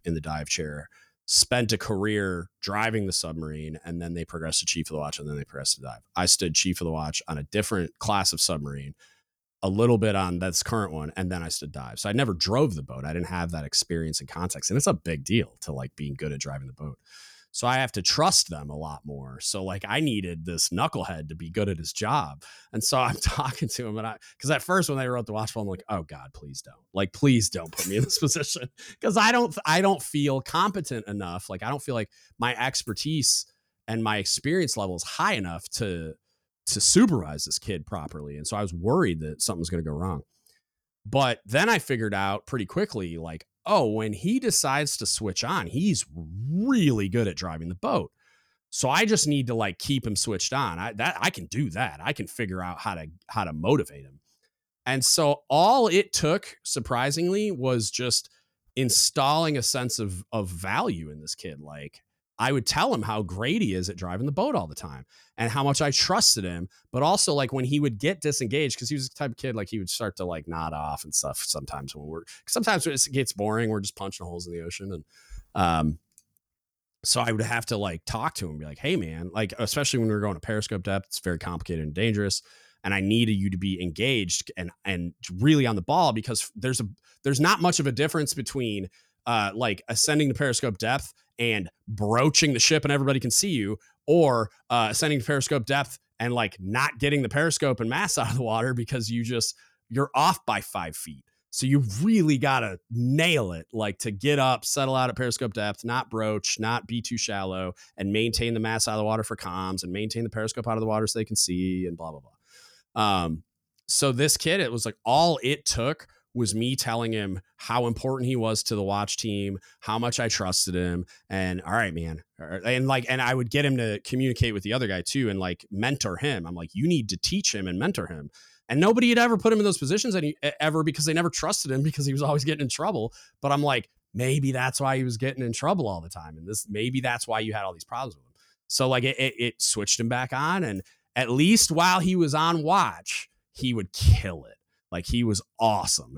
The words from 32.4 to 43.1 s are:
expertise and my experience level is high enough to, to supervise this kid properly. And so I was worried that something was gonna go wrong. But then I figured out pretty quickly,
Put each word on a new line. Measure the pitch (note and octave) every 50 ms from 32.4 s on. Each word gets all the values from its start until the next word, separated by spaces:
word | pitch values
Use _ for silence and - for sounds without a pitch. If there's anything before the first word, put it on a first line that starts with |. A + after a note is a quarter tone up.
| A#2 B2 B2
expertise | A2 B2 C3+ - - - - G#2 - - D3+ D#3+ D3+ B2 - - - - - _ _ _ _ _ _ _ -
and | A2+ A2+ A2+
my | G#2+ G#2+ G#2
experience | F#2+ - - - - C#3 E3+ F#3+ E3 B2+ -
level | A2+ G2+ F#2 F2+
is | E2+ -
high | - - - E3+ G#3 G3
enough | A#2 F#2+ F2 E2 E2+ - - -
to, | - A#2 G2 F2 E2 D#2+ D#2+ D#2 - _ _ _ _ _ _ _ _ _
to | - - G2+
supervise | - - - F3+ B3+ G#3+ D#3 G#2+ D#2+ D2+ D2 C#2+ -
this | - - -
kid | - - F#2+ D#2+ C#2+
properly. | - G#2 F2 D2 - - D2+ D2 D2 C#2+
And | D2 D2 -
so | A2 G#2
I | G#2
was | F#2 E2+
worried | E2+ F2 A2 C#3 F#3+ E3 G2 E2 D#2
that | D2+ D2+ D2+ - -
something | - F#2+ E2
was | E2 E2+
gonna | F2+ E2+ D#2
go | D#2
wrong. | D2 D#2 F2+ F#2+ E2 C#2 - _ _ _ _ _ _ _ _ _ _ _ _ _ _ _ -
But | G#2 A2+ C3+ C3+ B2 A#2 - -
then | G2 A#2 D3 G3 A3+
I | A3+ D#3+
figured | - - C3 A2+ A2 G#2 G2+
out | F#2+ G2 G2 G2+ - - -
pretty | C3+ A#2+ G2
quickly, | - - F3+ G#3 - - G#2+ F#2 E2+